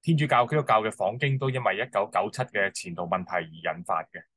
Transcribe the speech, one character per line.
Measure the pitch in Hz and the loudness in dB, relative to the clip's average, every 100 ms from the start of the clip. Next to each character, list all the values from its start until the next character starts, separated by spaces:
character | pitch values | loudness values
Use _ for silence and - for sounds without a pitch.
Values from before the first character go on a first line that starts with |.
天 | - 160 | 2 2
主 | 143 | 4
教、 | 127 120 | 2 4
基 | 151 | 0
督 | |
教 | 135 110 | 4 2
嘅 | 107 | 2
訪 | - 95 120 | -2 -2 0
京 | 143 135 | 0 0
都 | 135 | 0
因 | 127 | 0
為 | 107 95 | 0 0
一 | 120 | -2
九 | 101 - | 0 0
九 | 98 104 | 0 -2
七 | - 123 | -4 -4
嘅 | 104 98 | 0 -2
前 | - 92 87 | -2 -10 -8
途 | |
問 | 87 92 | -2 -2
題 | 90 90 | 0 -4
而 | 80 80 82 87 | -4 -6 -6 -6
引 | |
發 | 87 87 - | -4 -4 -4
嘅。 | 87 - | -16 -20